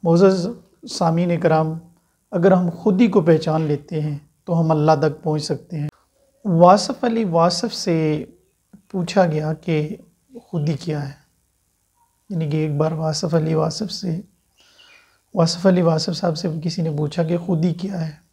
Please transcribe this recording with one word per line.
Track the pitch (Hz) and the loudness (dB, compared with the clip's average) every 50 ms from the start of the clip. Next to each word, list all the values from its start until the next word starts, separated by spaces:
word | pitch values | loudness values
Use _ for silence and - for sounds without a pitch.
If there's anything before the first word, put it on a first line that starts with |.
| - | 2
मोअज़्ज़ज़ | 170 165 170 196 190 190 185 170 202 240 - - _ _ _ - | 4 4 6 6 6 4 2 -2 -6 -8 -10 -16 _ _ _ -16
सामीन | 254 - - 180 165 165 170 180 175 170 165 | -12 -6 -2 0 0 2 0 0 0 0 0
कराम, | 170 165 156 160 160 156 160 165 - - _ _ _ _ _ _ _ _ - | 2 2 2 2 0 -2 -4 -10 -12 -18 _ _ _ _ _ _ _ _ -4
अगर | 180 170 196 180 | 2 4 4 4
हम | 180 180 170 | 4 2 -2
खुदी | 170 - - 220 190 185 233 220 | -6 -2 -2 0 2 4 2 4
को | 185 214 | 4 2
पहचान | 160 165 165 156 156 170 156 156 160 | 4 4 2 2 2 0 -2 -2 0
लेते | 151 147 143 147 - 175 156 | -2 -2 -4 -4 -8 -6 -6
हैं, | 151 151 147 143 _ _ _ _ _ | -4 -4 -6 -8 _ _ _ _ _
तो | - 170 | -4 -2
हम | 165 165 160 | 0 2 2
अल्लाह | 160 151 147 156 156 | 2 2 4 4 4
तक | 147 147 156 147 - - | 4 2 -2 -2 -4 -4
पहुंच | 160 151 151 151 | -4 -4 -4 -4
सकते | - 156 127 - _ 180 | -6 -8 -8 -8 _ -10
हैं। | 151 147 151 - _ _ _ _ _ _ _ _ _ _ | -8 -8 -8 -10 _ _ _ _ _ _ _ _ _ _
वासफ़ | 214 170 165 175 180 185 208 208 - 262 - - | 0 4 6 8 8 8 6 4 -4 -6 -2 -2
अली | 240 226 226 226 | -2 0 0 -2
वासफ़ | 190 165 165 165 175 175 - - 226 - | 0 2 2 2 2 0 -2 -6 -6 -6
से | - - 185 170 160 160 156 151 156 - - - _ _ _ _ _ _ _ _ - _ _ - | -6 -2 -2 0 0 0 0 -2 -2 -4 -10 -16 _ _ _ _ _ _ _ _ -20 _ _ -6
पूछा | 190 170 - - 208 185 | -6 -6 0 2 2 2
गया | 170 151 151 151 156 160 | 2 2 -2 -2 -4 -6
कि | 156 - - 165 151 151 151 - - - _ _ _ _ _ - 233 _ _ | -6 -4 -2 -2 -2 -2 -4 -8 -12 -16 _ _ _ _ _ -20 -20 _ _
खुदी | - 170 147 156 160 | -6 -4 -2 -2 -4
क्या | 135 - 175 156 147 | -4 -4 -6 -6 -6
है, | 143 139 139 _ _ _ _ _ _ _ _ _ _ _ _ _ _ _ _ _ _ _ _ _ _ _ | -6 -8 -12 _ _ _ _ _ _ _ _ _ _ _ _ _ _ _ _ _ _ _ _ _ _ _
यानी | 208 165 160 147 | -6 -4 -4 -2
कि | 147 156 | -2 -2
एक | 156 156 147 143 | -2 -2 0 0
बार | 156 156 160 | 0 0 0
वासफ़ | 156 160 156 151 - - 165 156 | -2 -4 -4 -4 -2 -4 0 0
अली | 165 156 160 160 | 0 0 2 0
वासफ़ | 160 156 160 160 - 214 190 | 0 0 -2 -2 -4 -8 -8
से, | - - - 180 160 175 214 _ _ _ _ _ _ _ _ _ _ _ - _ - - _ _ _ _ _ _ _ | -8 -8 -6 -6 -6 -6 -8 _ _ _ _ _ _ _ _ _ _ _ -20 _ -20 -20 _ _ _ _ _ _ _
वासफ़ | - 165 170 - - - 196 | 0 0 0 0 2 2 2
अली | 185 180 175 | 4 4 4
वासफ़ | 165 160 156 160 - 170 | 2 2 0 -2 -4 -6
साहब | - - 175 160 | -2 -2 -2 -2
से | 156 - 180 156 165 | -2 -4 -6 -6 -4
किसी | 151 170 165 - 165 | -6 -6 -4 -2 -4
ने | 160 147 | -2 -2
पूछा | 147 151 147 - 175 170 | -2 -4 -4 -2 -2 -2
कि | 160 175 170 | -2 -2 -4
खुदी | 170 175 185 156 165 180 165 | -2 -2 -2 0 0 0 -2
क्या | 175 185 190 196 175 | -2 -6 -8 -6 -6
है | 160 156 151 - _ _ | -6 -6 -8 -12 _ _